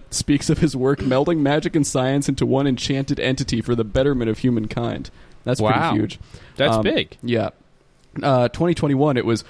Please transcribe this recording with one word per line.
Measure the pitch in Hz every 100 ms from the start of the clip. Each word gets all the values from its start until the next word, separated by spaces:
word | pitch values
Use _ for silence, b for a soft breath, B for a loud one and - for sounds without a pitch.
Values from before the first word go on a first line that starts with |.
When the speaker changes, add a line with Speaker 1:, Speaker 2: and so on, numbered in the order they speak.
| -
Speaker 1:
speaks | - - 143 -
of | 156
his | 156
work | 131 127 139
melding | 139 131 147 165
magic | 139 151 170 160
and | 139
science | 135 127 139 139
into | 135 120
one | 131 139
enchanted | 120 - 135 135 143
entity | 131 131 135 113
for | 113
the | 120
betterment | 110 131 139 131 113
of | 107
humankind. | 127 117 107 - 117 - - b b b
That's | - 131
Speaker 2:
Wow. | 107 117 160
Speaker 1:
pretty | 110
huge. | 107 - B B B
Speaker 2:
That's | - 135 110
Speaker 1:
Um, |
Speaker 2:
big. | 107 311 - -
Speaker 1:
Yeah. | 120 117 101 - _ _ _ _ _ -
Uh, | 139 127 120
twenty | - 170
twenty-one, | 165 151 135 147 123
it | 113
was | 110